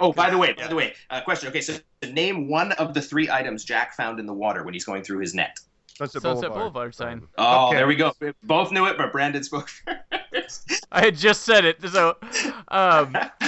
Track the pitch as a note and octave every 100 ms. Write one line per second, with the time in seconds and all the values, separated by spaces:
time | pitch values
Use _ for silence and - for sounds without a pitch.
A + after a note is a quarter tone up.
0 | F3+ D#3 F3+ F#3 D#3+ A#2+ A#2 D#3+ A2 -
1 | - C3 - - C3 C#3+ C#3+ D#3 - _
2 | B2 C#3+ F#3 F#3+ C#3 D#3 G3 F3+ D#3 D3
3 | - D3 D#3 C3 B2+ A2 - A#2 A#2+ -
4 | A#2 A2+ G#2 G2+ G#2 F#2+ F2 F2+ - G2
5 | G2 F#2+ F2+ F2+ - - - _ _ -
6 | C#3+ C#3+ - B2 E3 G#2+ A3 C3 A#2+ -
7 | A#2+ A#2 - - A#2 B2+ B2+ C#3 C3 C#3+
8 | D#3 - D3 - A2 D#3+ F#3+ F#3+ F#3+ E3
9 | B2+ C#3 C#3+ C#3 C#3 D3 - - - -
10 | - G4 - B3+ - - - D4+ - -
11 | A3 D#3 G#3 G#3 - G#3+ E3+ D#3+ F3+ F#3
12 | E3+ E3+ A3+ - - - - F#3+ F#3 D#3+
13 | C#3 F#3 - -